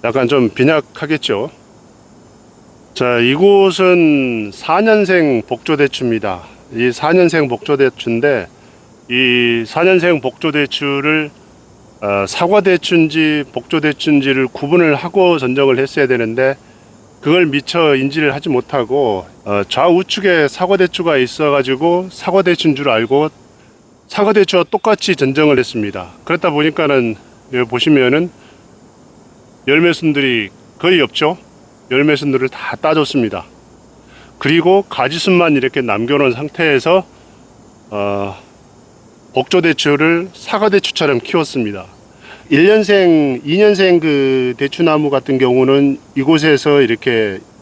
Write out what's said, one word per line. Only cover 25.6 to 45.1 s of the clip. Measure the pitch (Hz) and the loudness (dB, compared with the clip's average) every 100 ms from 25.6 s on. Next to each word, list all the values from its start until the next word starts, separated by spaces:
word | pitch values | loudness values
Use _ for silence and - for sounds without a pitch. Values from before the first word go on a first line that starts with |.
| 120 117 104 95 87 - | 0 -6 -8 -8 -14 -12
그렇다 | - 170 180 | -6 -2 -2
보니까는 | 147 151 151 151 139 117 107 - - - | 0 -2 0 0 2 0 -4 -14 -20 -8
여기 | 127 120 | -4 -2
보시면은 | 123 160 143 127 147 175 - - - - - - _ - - - - - - - | -2 2 2 2 0 -2 -10 -20 -20 -20 -20 -20 _ -20 -20 -20 -20 -20 -10 -2
열매순들이 | 151 170 165 160 143 135 120 98 - - - | 2 2 0 -2 0 0 -2 -4 -10 -20 -4
거의 | 170 180 | 0 2
없죠. | 127 - 156 180 - - - - - | 0 -2 -2 -4 -10 -20 -20 -20 -4
열매순들을 | 131 147 143 143 131 131 | 0 0 0 0 -2 -2
다 | - - 113 | -6 -12 -4
따줬습니다. | 156 160 143 139 110 95 - - - - - - - - - - | -2 0 0 -2 -4 -6 -12 -20 -20 -20 -20 -20 -20 -20 -20 -6
그리고 | 139 165 170 196 | 0 2 2 2
가지순만 | 196 - 180 160 196 180 170 143 | 0 -4 -4 -2 0 2 2 2
이렇게 | 127 139 | 0 -2
남겨놓은 | 123 104 120 143 135 | -2 -2 0 0 0
상태에서, | 120 147 - 160 135 160 185 180 - - - - - - - - | -2 -6 -4 0 0 2 0 0 -14 -20 -20 -20 -20 -20 -20 -12
어, | 104 101 101 98 95 - - _ - - - - _ - | -6 -4 -4 -8 -12 -20 -20 _ -20 -20 -20 -20 _ -8
복조대추를 | - 131 180 165 151 151 143 156 170 185 | -6 0 0 2 0 0 2 2 0 -4
사과대추처럼 | - - 214 214 196 - - 151 123 | -12 -6 -2 2 0 0 -2 -2 -2
키웠습니다. | - 170 147 139 107 98 95 - - - - - - | -2 -4 -2 -4 -6 -8 -14 -20 -20 -20 -20 -20 -2
일 | 147 185 | 2 4
년생, | 220 202 202 180 160 143 123 143 | 4 2 2 4 4 2 -2 -2
이 | 175 | 2
년생 | 208 190 190 175 | 4 4 4 2
그 | 156 143 135 131 127 117 | 2 0 2 0 -2 -2
대추나무 | 139 - 165 151 147 | -4 0 0 2 0